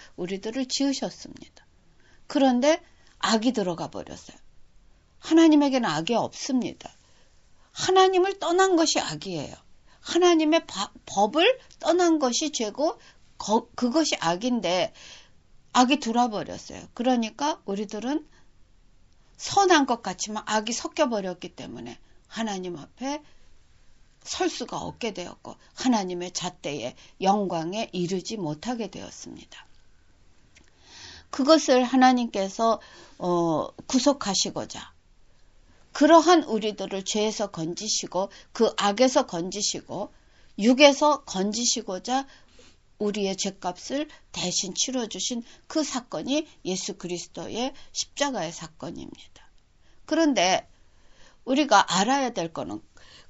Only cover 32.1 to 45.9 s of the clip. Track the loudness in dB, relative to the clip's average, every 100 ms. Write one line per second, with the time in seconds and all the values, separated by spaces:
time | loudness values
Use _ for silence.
32.1 | 6 0 -4 -4 0 0 0 -6 -20 -20
33.1 | -8 -2 0 0 -2 -4 -10 -4 0 2
34.1 | 0 -2 -2 -4 -6 -10 -12 -18 _ _
35.1 | _ -20 _ -20 -20 _ _ _ 2 8
36.1 | 8 8 4 4 -2 -2 -4 -6 -6 -4
37.1 | -2 -2 -2 -6 -4 -6 -6 -4 -4 -4
38.1 | -4 -6 -8 -8 0 0 2 0 4 4
39.1 | 4 0 -2 -6 -4 -4 -6 -8 -10 -10
40.1 | -14 _ _ -14 0 4 8 8 8 2
41.1 | 2 -2 -4 -4 -2 -4 -4 -6 -8 -4
42.1 | -4 -4 -12 -20 -20 -20 _ _ -6 -4
43.1 | -2 -2 -2 -6 -6 -8 -8 -6 -6 -6
44.1 | -12 _ -8 -4 -4 -4 -4 -4 -4 -6
45.1 | -6 -6 -6 -10 -18 -6 -4 -2